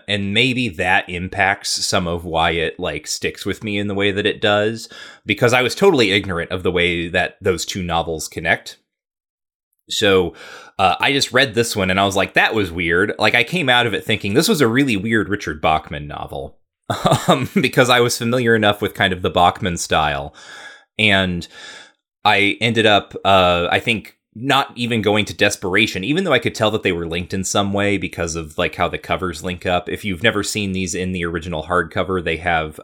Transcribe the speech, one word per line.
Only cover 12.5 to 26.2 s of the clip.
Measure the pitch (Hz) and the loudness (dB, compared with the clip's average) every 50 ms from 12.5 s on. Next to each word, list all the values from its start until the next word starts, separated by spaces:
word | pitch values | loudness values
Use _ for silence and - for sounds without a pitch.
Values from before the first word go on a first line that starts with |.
| 113 | 2
was | 110 101 85 | 0 -2 -2
weird." | 82 90 85 82 85 90 104 107 - - | -2 -4 0 2 2 2 2 0 0 0
Like, | 104 110 110 | 0 2 2
I | 120 117 | 2 0
came | - 165 185 156 | 0 -2 -2 2
out | 127 123 120 120 | 2 4 4 2
of | 117 98 | 0 -2
it | 80 - | -4 -4
thinking | - 110 98 - 101 101 | -4 -4 -2 -2 0 0
this | 139 - | 2 2
was | - 220 151 | 2 4 4
a | 135 | 4
really | 113 113 131 143 135 110 | 4 4 2 2 2 0
weird | 92 92 113 113 110 92 | -2 -2 0 0 0 0
Richard | 78 101 101 - - 76 76 | 0 -4 -6 -6 -8 -6 -2
Bachman | - 82 78 82 - - 80 73 73 | 0 0 0 0 -2 -6 -10 -10 -10
novel, | 73 71 71 73 71 - 71 69 - - _ _ _ _ _ _ - | -10 -12 -12 -12 -10 -10 -10 -12 -12 -14 _ _ _ _ _ _ -8
<laughs> | - - - 190 160 - - | -4 0 2 2 2 2 2
um, | - 170 135 127 - - | 2 2 2 2 -2 0
because | 202 131 127 - 143 127 120 | 0 0 2 4 4 4 6
I | 123 123 | 6 4
was | 120 120 - | 4 2 0
familiar | - 120 117 120 131 120 117 113 | -2 -2 0 0 2 2 4 4
enough | 110 107 104 104 - | 4 4 4 2 2
with | 104 95 - | -2 -4 0
kind | - 104 95 | 0 0 0
of | 92 87 95 | 0 0 -2
the | 92 | 0
Bachman | - 92 87 90 - - - 92 87 | 2 4 4 4 4 2 -2 -4 -4
style. | 82 - - 90 82 76 73 71 69 71 73 - - - - - - - - - - _ _ _ | -4 -2 0 0 2 2 0 -2 -4 -6 -10 -14 -18 -20 -20 -20 -20 -20 -20 -20 -20 _ _ _
And | - 110 107 98 95 95 90 90 85 - - - - - - - - - _ _ _ _ _ _ _ - | 2 2 4 4 4 2 0 -2 -4 -8 -10 -16 -20 -20 -20 -20 -20 -20 _ _ _ _ _ _ _ 0
I | 104 107 98 101 101 - - | 2 4 4 2 2 0 0
ended | 107 120 110 117 107 | 0 0 2 4 4
up, | 107 104 98 - - - - - | 6 4 4 2 -2 -8 -2 2
uh, | 92 98 95 90 90 87 87 87 - | 4 6 6 6 6 4 2 2 0
I | - 98 | 0 0
think, | - 120 113 98 - - - _ _ _ - | 0 0 -4 -4 -4 -12 -20 _ _ _ -14
not | 107 120 139 131 135 131 - - | -8 -2 0 2 0 0 -2 -4
even | 117 120 117 120 113 | -6 -4 -2 0 0
going | 101 104 104 107 101 | 2 2 2 2 0
to | - 95 | 0 0
Desperation, | - 104 101 - - - 92 90 104 113 107 - 92 95 | 0 0 0 0 -2 -4 0 2 2 2 0 -2 -4 -2
even | 120 147 180 | -2 -2 0